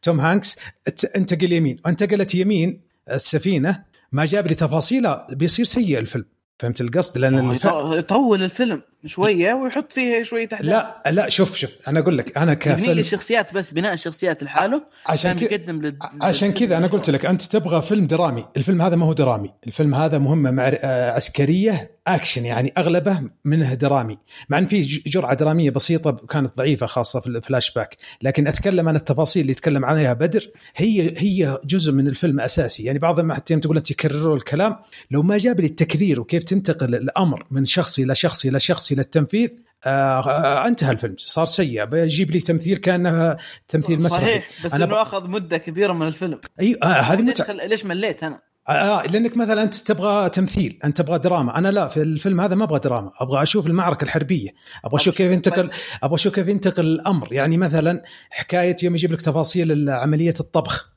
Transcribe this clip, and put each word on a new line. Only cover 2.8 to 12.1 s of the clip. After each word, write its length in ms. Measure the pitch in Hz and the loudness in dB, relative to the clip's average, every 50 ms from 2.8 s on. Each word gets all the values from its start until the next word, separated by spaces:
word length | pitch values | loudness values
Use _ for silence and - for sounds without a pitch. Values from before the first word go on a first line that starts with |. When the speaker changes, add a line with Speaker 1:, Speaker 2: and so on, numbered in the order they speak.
| _ _ _ _ _ - | _ _ _ _ _ -8
Speaker 1:
السفينة، 720 | - 139 - - - 151 - 196 196 151 131 170 196 - - _ _ _ _ _ | -4 -4 -2 0 0 0 0 2 0 2 2 0 -2 -2 -6 _ _ _ _ _
ما 140 | - 139 156 | -2 -2 0
جاب 220 | 156 156 208 196 165 | 0 0 0 0 0
لي 80 | 151 | 0
تفاصيلها، 720 | - 160 147 151 160 151 - 240 262 240 196 143 - - - | 0 0 0 2 0 0 2 0 0 2 0 -2 -2 -6 -12
بيصير 340 | - 139 156 170 - - 240 | -4 -2 0 0 0 0 0
سيء 340 | - - 254 240 185 143 120 | 0 0 0 0 0 0 -2
الفيلم. 260 | 110 113 - 120 107 _ _ _ _ _ _ _ | -2 -4 -6 -8 -8 _ _ _ _ _ _ _
فهمت 220 | - 120 117 - | -6 -6 -4 -4
القصد؟ 360 | 127 120 120 175 180 - - 127 | -4 -2 0 0 0 0 0 0
لأن 180 | 127 131 135 | 2 2 4
Speaker 2:
آه، 180 | 135 127 127 123 | 4 2 2 -2
Speaker 1:
الف-، 140 | 131 - 196 | 0 0 0
Speaker 2:
يط-، 300 | 180 156 143 156 160 165 | 0 0 -2 -2 -2 -2
يطول 460 | 165 - 196 240 277 247 208 190 190 | -2 0 2 2 4 4 2 2 0
الفيلم 380 | 185 - - 254 240 196 139 - _ _ _ - | -2 -2 -2 -2 -2 -2 -4 -8 _ _ _ -18
شوية 480 | 151 - - 190 214 208 175 170 190 233 | -14 -4 0 2 2 2 2 2 2 0
ويحط 400 | 262 269 254 - 277 - - - | 0 -2 -4 -4 -4 -6 -4 -4
فيها 300 | 262 254 247 233 226 233 | -4 -2 0 0 -2 -2
شوية 260 | 226 233 226 226 214 220 | -2 -4 -4 -4 -4 -6
أحداث. 160 | 208 143 151 | -6 -2 0
Speaker 1:
لا، 320 | 180 226 - - - - - 143 | 2 2 0 -2 -10 -6 -4 0
لا، 180 | 156 190 208 - | 0 0 2 2
شوف، 260 | - - 190 - - | 2 2 2 0 0
شوف، 160 | - 143 127 - - - - | -6 -8 -8 -10 -12 -6 -2
أنا 120 | 147 160 | 0 0
أقول 180 | 156 180 | 2 2